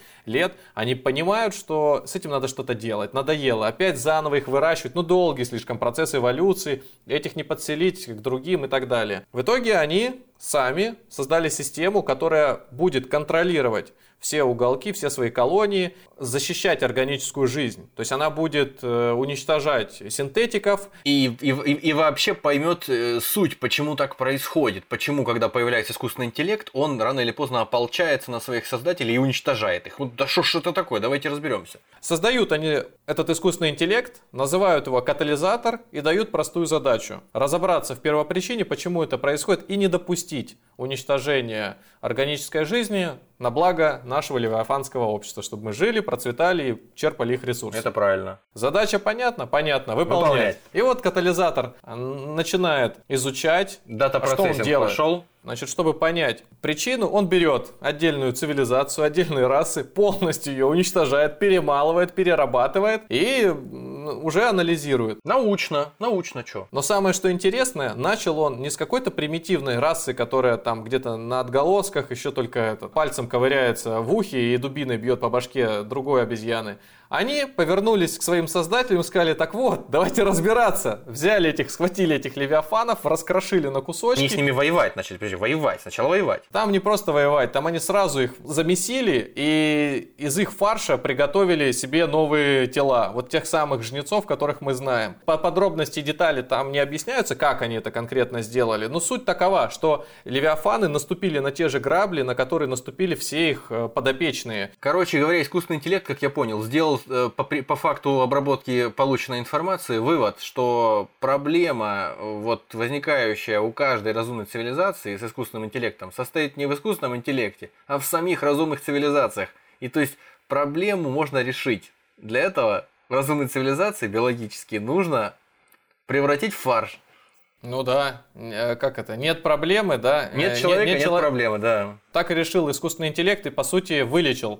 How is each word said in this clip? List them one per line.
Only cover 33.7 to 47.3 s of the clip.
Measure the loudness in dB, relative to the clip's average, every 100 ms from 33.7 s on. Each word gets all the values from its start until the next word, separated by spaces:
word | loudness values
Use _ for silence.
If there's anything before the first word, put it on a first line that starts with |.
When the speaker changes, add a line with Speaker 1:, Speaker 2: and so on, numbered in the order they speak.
Speaker 1:
интеллект, | 0 0 0 -2 -8 _
называют | -4 0 2 4 4 2
его | 0
катализатор | 0 0 0 2 2 0 0 -4 -6
и | -4
дают | 0 2 0
простую | -2 -2 -2 0
задачу: | 2 2 2 0 -14 -8
разобраться | -2 0 2 2 2 0 -4
в |
первопричине, | 0 2 2 -2 -2 -4
почему | -4 -4 -4 -2
это | -2 0
происходит, | 0 0 2 0 0
и | 0
не | 2
допустить | 0 -2 -4 -4 -8 -8 -12 _ -10
уничтожения | -6 -6 -2 0 2 0 0 -4 -6 -8 -18 _
органической | -4 -2 -2 -2 -4 -2 0
жизни | 0 0 -2 -2 -6 _ -6
на | -2
благо | 2 4 4 2 2 -4
нашего | -4 -2 0
левиафанского | 0 0 0 -2 -2 -2 0
общества, | -2 -6 -12
чтобы | -10 -8 -8
мы |
жили, | 0 0 0
процветали | -2 -4 -4 0 2 2 0
и | -4 -8 -2
черпали | -2 0 -2